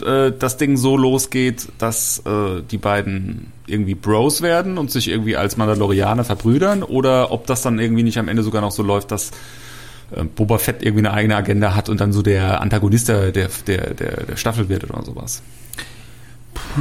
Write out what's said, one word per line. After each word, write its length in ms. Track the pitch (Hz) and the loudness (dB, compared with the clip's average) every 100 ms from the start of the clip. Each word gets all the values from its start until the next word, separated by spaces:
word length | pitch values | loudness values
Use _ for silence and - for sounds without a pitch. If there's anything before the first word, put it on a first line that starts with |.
äh, 280 | - 135 135 127 | 0 4 4 2
das 200 | 127 123 | -2 0
Ding 200 | 143 135 | 2 2
so 200 | 131 135 | 4 4
losgeht, 720 | 131 131 - 131 127 113 - - | 4 2 0 0 0 -2 -10 -4
dass, 440 | 113 113 - - - | -4 -2 -4 -4 -2
äh, 360 | 104 98 92 - | -2 -2 -4 -6
die 80 | 101 | -4
beiden 760 | 104 101 98 98 95 - - - - | 0 0 0 -4 -6 -8 -12 -16 -6
irgendwie 280 | 107 95 | -2 -2
Bros 480 | 92 104 107 139 147 | -2 2 4 4 2
werden 360 | 170 170 190 180 | 2 2 2 -2
und 120 | 143 | -2
sich 160 | 127 95 | -2 0
irgendwie 280 | 110 110 71 | 0 0 0
als 200 | 98 - | 0 0
Mandalorianer 680 | 107 104 101 98 98 117 | 2 2 2 2 2 0
verbrüdern 580 | 113 98 113 139 190 202 | 0 0 2 4 4 0
oder 480 | - 131 131 127 123 | 0 2 4 4 2
ob 160 | 120 - | -2 -2
das 160 | 123 | -2
dann 160 | 127 113 | 0 0
irgendwie 240 | 113 113 | 2 2
nicht 160 | 117 117 | 2 0
am 80 | 110 | 0
Ende 160 | 113 | 0
sogar 180 | 107 107 | 0 0
noch 100 | 104 | 0
so 100 | 104 | 0
läuft, 300 | 101 101 - | 0 0 0
dass, 180 | 104 - - - - - - - - - | -6 -6 -10 -16 -18 -18 -18 -18 -18 -12
äh, 140 | - | -6
Boba 340 | 80 - 104 110 | -6 -2 2 2
Fett 240 | - - | 0 -2
irgendwie 240 | - 104 107 | 0 2 2
eine 60 | |
eigene 220 | 104 107 104 | 2 2 2
Agenda 400 | 101 101 104 98 | 2 2 2 2
hat 120 | - | 0
und 120 | 104 | 0
dann 120 | 101 | 2
so 80 | 104 | 2
der 380 | 101 98 95 98 | 2 2 2 0
Antagonist 480 | 101 107 101 110 120 | 2 2 4 4 4
der, 220 | 104 95 | 2 2
der, 180 | 98 92 - - | 0 -2 -4 -2
der, 260 | 95 - | -2 -2
der, 300 | - - - | -4 -6 -6
der 120 | - - | -6 -4
Staffel 320 | - 110 95 | -2 0 0
wird 140 | 92 | -2
oder 220 | - - | -4 -8
sowas. 360 | - - - - - - - - - - - - - - - - - 143 | -8 -10 -10 -10 -12 -20 -16 -14 -14 -16 -20 -20 -20 -20 -14 -12 -6 0